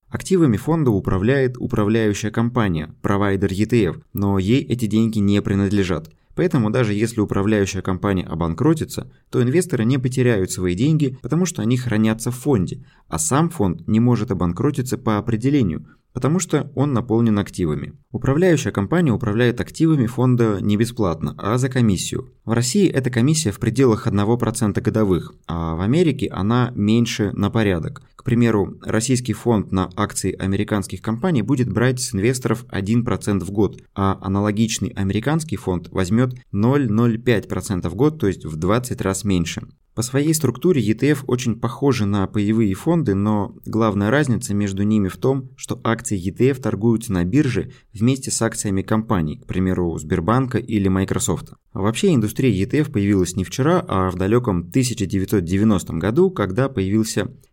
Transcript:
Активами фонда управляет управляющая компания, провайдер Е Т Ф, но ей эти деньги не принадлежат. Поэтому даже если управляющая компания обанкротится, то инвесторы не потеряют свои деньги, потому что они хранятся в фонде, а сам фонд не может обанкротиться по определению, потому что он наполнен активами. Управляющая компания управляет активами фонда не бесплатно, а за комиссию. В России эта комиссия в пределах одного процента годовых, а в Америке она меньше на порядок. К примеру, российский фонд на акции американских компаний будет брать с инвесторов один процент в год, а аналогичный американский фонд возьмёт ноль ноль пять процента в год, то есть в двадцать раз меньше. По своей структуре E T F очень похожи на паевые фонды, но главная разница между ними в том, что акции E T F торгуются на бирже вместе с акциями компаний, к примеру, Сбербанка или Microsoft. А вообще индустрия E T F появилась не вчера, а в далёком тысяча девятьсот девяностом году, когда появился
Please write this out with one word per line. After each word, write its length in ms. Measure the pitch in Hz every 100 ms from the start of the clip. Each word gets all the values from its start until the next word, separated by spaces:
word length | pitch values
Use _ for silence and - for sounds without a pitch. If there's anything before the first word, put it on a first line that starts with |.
| _
Активами 500 | - - 185 156 101
фонда 320 | - 165 135
управляет 680 | 98 - 92 107 139 131 127
управляющая 720 | 120 110 104 113 107 101 104
компания, 640 | 117 117 123 104 80 78 -
провайдер 500 | 101 101 101 95 95
Е 140 | 95 107
Т 180 | 120
Ф, 120 | 90 76 -
но 260 | - 101 98
ей 240 | 95 131
эти 240 | 143 123 107
деньги 320 | 107 113 110
не 220 | 98 101
принадлежат. 680 | 101 98 98 101 90 78 80 - _
Поэтому 360 | - 175 143 107
даже 220 | 120 110
если 260 | 104 113 107
управляющая 640 | 101 98 98 107 95 92
компания 420 | 95 90 104 92
обанкротится, 840 | - 87 82 82 139 160 - - - - _
то 120 | 127
инвесторы 420 | 120 160 180 -
не 140 | 110 139
потеряют 520 | 127 127 123 107 92
свои 240 | - 90
деньги, 440 | 90 139 156 139 127
потому 260 | 120 156 180
что 160 | -
они 140 | 107 127
хранятся 540 | 123 107 110 110 120
в 60 | 123
фонде, 500 | 147 123 85 - - _ _
а 100 | -
сам 320 | - 135 165
фонд 380 | - 98 82 -
не 120 | 107
может 300 | 120 120 -
обанкротиться 680 | 95 90 87 131 147 127 -
по 220 | 117 104
определению, 680 | 101 110 127 143 101 76 - _ _
потому 240 | 123 127 175
что 320 | - 151 -
он 180 | - 143
наполнен 460 | 120 120 113 117 104
активами. 560 | 95 - 82 73 69 - _
Управляющая 600 | - - 143 185 160 104
компания 420 | 104 98 170 160
управляет 480 | 107 107 104 120 113
активами 440 | 92 - 160 156 110
фонда 520 | - 127 120 117 98
не 160 | 101 104
бесплатно, 580 | 117 120 95 78 78 -
а 180 | - 123
за 140 | 131
комиссию. 640 | 131 113 87 - - - _
В 80 | -
России 340 | 113 123 208 185
эта 220 | 143 131
комиссия 420 | - 127 160 107
в 80 | -
пределах 480 | - 113 131 104 113
одного 300 | 98 101 120
процента 460 | 110 110 107 95
годовых, 520 | 107 104 104 85 - - -
а 280 | 82 82
в 60 | 80
Америке 480 | 98 151 170 - 98
она 420 | 82 98 120 120
меньше 580 | 123 104 113 120 - 104
на 180 | - 101
порядок. 520 | 117 104 87 80 - -
К 100 | -
примеру, 540 | - 120 117 107 87 -
российский 500 | - 107 123 123 123
фонд 400 | 104 120 110 -
на 180 | 95 92 92
акции 400 | 104 - 95 -
американских 640 | 95 98 104 107 95 90
компаний 420 | - 113 185 143
будет 300 | 101 131 123
брать 260 | 98 123 127
с 140 | -
инвесторов 520 | 98 113 131 - 110 -
один 360 | 95 95 120
процент 380 | 120 92 - 98
в 80 | 87
год, 320 | 101 95 - -
а 240 | - 98 -
аналогичный 720 | 92 98 104 104 113 - 98
американский 640 | - 98 101 123 160 160 101
фонд 320 | - 87 82
возьмёт 440 | 95 90 110 131 127 -
ноль 360 | 98 113 143 127
ноль 300 | 107 120 110
пять 300 | 123 107 -
процента 400 | 92 - 90 85
в 60 |
год, 260 | 92 147 156
то 60 | 101
есть 180 | 85
в 120 | - 78
двадцать 440 | 90 113 127 98
раз 240 | 95 95
меньше. 420 | 101 92 82 - - - _
По 60 | -
своей 320 | 117 135 151
структуре 480 | 156 135 120 175 151
E 140 | 104
T 160 | 107 139
F 140 | 151 -
очень 340 | 123 120 104
похожи 460 | 120 - 139 123 101
на 200 | 101 95
паевые 460 | 107 101 110 107
фонды, 420 | 95 160 170 123
но 400 | 98 104 107 95 - -
главная 440 | 107 110 98 101
разница 440 | 139 143 101 -
между 300 | 101 101 95
ними 240 | 104 107 95
в 100 | -
том, 320 | 131 135 127
что 240 | - - 107
акции 320 | 113 113 - 101
E 160 | 92
T 160 | 80 127
F 120 | 127
торгуются 520 | 110 98 117 113 113
на 120 | 92
бирже 480 | 87 131 143 101 78 - _
вместе 380 | 95 117 135 110
с 100 | -
акциями 400 | 113 - 107 95
компаний, 560 | 92 110 110 101 76 -
к 100 | -
примеру, 520 | 90 92 90 87 80
Сбербанка 580 | 76 90 85 123 127 117
или 320 | - 107 95
Microsoft. 640 | 95 95 95 - 82 - - _
А 100 | -
вообще 320 | 101 113 196
индустрия 360 | 139 107 - 131
E 140 | 95
T 140 | 95 139
F 120 | 156
появилась 460 | 104 101 98 87 95
не 80 |
вчера, 400 | 90 - 139 180 -
а 240 | 95 92
в 60 | 87
далёком 540 | 95 120 120 90 87
тысяча 340 | 127 127 110
девятьсот 400 | 95 95 92 107
девяностом 540 | 85 95 110 95 - 82
году, 320 | 90 123 185
когда 400 | 185 104 98 135
появился 600 | 131 95 107 110 - 98 - _